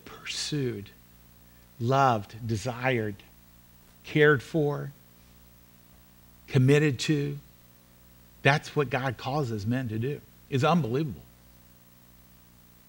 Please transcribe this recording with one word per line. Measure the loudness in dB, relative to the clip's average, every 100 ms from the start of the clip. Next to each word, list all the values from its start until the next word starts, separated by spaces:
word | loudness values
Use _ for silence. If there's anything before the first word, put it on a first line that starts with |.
| -12
pursued, | -16 -12 -8 -6 -4 -4 -6 -12 -18 -20 -20 -20 -20 -20 -20 -20 -6
loved, | 0 4 4 2 -2 -10 -6
desired, | -4 -6 -4 -2 0 -2 -8 -16 -20 -20 -20 _ -20 -20 -20 -2
cared | 4 6 6
for, | 2 -2 -2 -2 -8 -14 -20 -20 -20 -20 -20 -20 -20 -20 -20 -20 -20 -20 -20 -20 -2
committed | 4 6 6 4 0
to. | 0 0 -2 -8 -14 -20 -20 _ _ -20 -20 -20 -20 -2
That's | 2 2 0 -4
what | -2
God | -2 -4 -6
causes | -4 -2 -2 -4 -2
men | -2 -2
to | -4
do. | -4 -6 -12 -20 -4
It's | 0
unbelievable. | 2 2 2 -2 -4 -8 -16 -20 -20 -20 -20 _ _ _ -20 -20 -20 -20 _ -20 _ -20